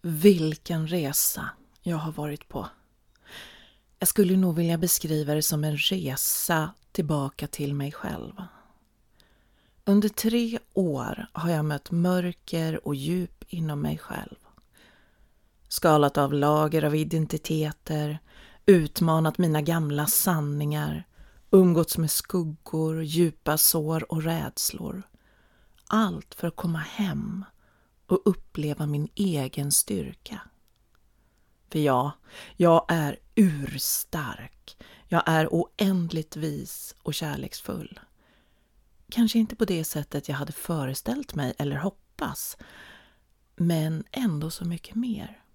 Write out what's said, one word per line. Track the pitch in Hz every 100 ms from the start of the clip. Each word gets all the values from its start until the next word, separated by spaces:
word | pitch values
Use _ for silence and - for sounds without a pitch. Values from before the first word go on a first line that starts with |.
Vilken | 175 156 196 180 156 156 - 160 160
resa | 175 139 143 - - - - _ _
jag | - 165
har | 156
varit | 156 151 147 -
på. | 131 - - _ _ _ _ - - - - - _ _ _
Jag | 180
skulle | - 185 190
nog | 185 160
vilja | 165 165
beskriva | 175 - 156 156 147
det | 151
som | 151 151
en | 151 147
resa | - 190 143 139 - - - 165 156 - _
tillbaka | - 151 151 139 - 147
till | - 143
mig | 143 139
själv. | - - - - - 180 - _ _ _ _ _ _ _ _ _ _ _ _ -
Under | 202 208
tre | - 220 233 233 226 _
år | - 180 139 120 - -
har | - 170
jag | 160 151
mött | 143 -
mörker | 170 175 180 175 - - 165 160 160 -
och | 143
djup | 143 180 175 - -
inom | 175 160 147
mig | 151 151
själv. | - - - - _ _ _ _ - _ _ _ _ _ _ _ _
Skalat | - 175 151 147 -
av | 139
lager | 143 143 151 156 156
av | 151 156
identiteter, | 156 160 156 160 - 156 151 - - 156 151 156 _ - - - -
utmanat | 185 151 - 165 160 160 -
mina | 175 156
gamla | 151 165 151 143 147
sanningar, | - - 165 147 147 147 151 147 156 - - - - -
umgåtts | 190 185 170 160 -
med | 160
skuggor, | - - 185 160 156 - 160 160 160
djupa | 156 160 170 - - 151
sår | - 165 151 160 -
och | 160
rädslor. | 160 165 147 - - - 175 190 - _ _ _ _ _ _ _ -
Allt | 214 208 170 - -
för | 170
att | -
komma | 170 160
hem | 151 - 196 143 - 185 196 _ _ _ _ _ -
och | 180 214
uppleva | 180 - - 151 147 147
min | 147 151 -
egen | 196 151 135 - 143
styrka. | - - 196 143 - - 214 - _ _ _ _ _ _ _ _ _ _ _ _
För | 156
ja, | 147 127 143 - - - - -
jag | 175 165 -
är | 165 147 - - -
urstark. | 190 147 139 139 - - - 170 123 - - - - - - - -
Jag | 170 -
är | 160 160
oändligt | 170 - - 196 190 165 160 156 156
vis | 156 143 151 - - -
och | -
kärleksfull. | 147 156 139 135 - - 175 - - - _ _ _ _ _ _ _ _ _ -
Kanske | - 226 233
inte | 220 233
på | 202
det | 170
sättet | 160 151 147 147 -
jag | 139
hade | 143
föreställt | - - 165 131 135 220 262 269 151
mig | 127 -
eller | 143 139
hoppas, | 180 - _ - 143 139 - - - - - - - _ _ _ _ -
men | 170 165 156 160 -
ändå | - 240 147 156
så | - 170
mycket | 170 - 226
mer. | 247 208 - - _